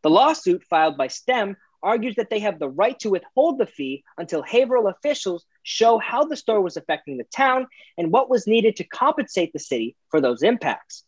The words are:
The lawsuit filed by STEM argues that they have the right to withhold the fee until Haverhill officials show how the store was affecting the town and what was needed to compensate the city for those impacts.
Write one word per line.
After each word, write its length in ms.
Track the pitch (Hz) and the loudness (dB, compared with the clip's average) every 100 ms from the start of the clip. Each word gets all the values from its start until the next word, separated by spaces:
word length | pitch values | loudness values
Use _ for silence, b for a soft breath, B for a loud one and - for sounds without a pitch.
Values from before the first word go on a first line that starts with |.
The 80 | 156 | 4
lawsuit 540 | 180 277 311 185 180 | 4 4 2 -2 -2
filed 340 | _ 160 156 143 | _ 2 2 0
by 100 | 131 | -6
STEM 500 | - - 247 202 196 _ _ | -4 -2 -2 -2 -8 _ _
argues 320 | 180 233 240 220 | -2 -2 -2 -6
that 140 | 214 | -4
they 100 | 220 | -4
have 180 | 208 160 | -4 -4
the 120 | 143 | -8
right 280 | 139 220 262 | 0 -2 -2
to 100 | 220 | -4
withhold 500 | 185 - - 320 262 | -4 -2 2 2 2
the 80 | 208 | -6
fee 360 | - 135 139 b - | -4 -8 -8 b -14
until 240 | 170 160 | -6 -6
Haverhill 460 | - 233 262 247 208 | 0 0 2 2 0
officials 580 | 185 196 - 196 170 _ _ | -2 -4 -4 -6 -8 _ _
show 360 | - - 226 220 | -12 2 4 4
how 240 | - 240 | 0 -2
the 140 | 311 294 | -2 -2
store 240 | - 220 | 0 0
was 140 | 180 156 | 0 -4
affecting 420 | - 151 - 131 | -6 -6 -6 -12
the 80 | - | -10
town 420 | - 269 262 254 b b - | 0 2 2 -4 b b -6
and 140 | 165 | 2
what 180 | 220 254 | 2 4
was 180 | 247 208 | 0 2
needed 300 | 226 220 208 | 4 4 0
to 80 | - | -12
compensate 680 | - 269 311 214 - 165 | 0 0 0 -4 -2 -4
the 60 | 151 | -6
city 360 | - 123 113 _ _ | -6 -4 -4 _ _
for 100 | 156 | 0
those 200 | 131 117 | 0 2
impacts. 640 | 180 240 139 104 _ - | 2 2 -2 -6 _ -20